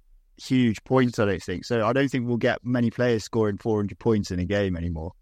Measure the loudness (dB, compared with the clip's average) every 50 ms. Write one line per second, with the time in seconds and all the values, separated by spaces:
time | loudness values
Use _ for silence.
0 | _ _ -20 -20 _ _ _ -20 -4 0 2 2 4 2 0 -2 -2 2 2 4
1 | 4 2 2 0 0 0 0 -2 -4 -6 -8 -8 -4 -4 -2 0 0 2 2 2
2 | 0 0 -2 -4 -2 -2 -2 0 0 0 0 -2 -2 -2 0 2 2 0 0 0
3 | 2 2 2 0 -2 -2 0 0 0 0 0 -2 -2 -2 0 0 -2 -4 -6 -2
4 | 2 2 2 2 0 -2 -2 -4 -2 0 0 0 0 0 -2 -2 -4 -4 -4 -6
5 | -8 -10 -12 _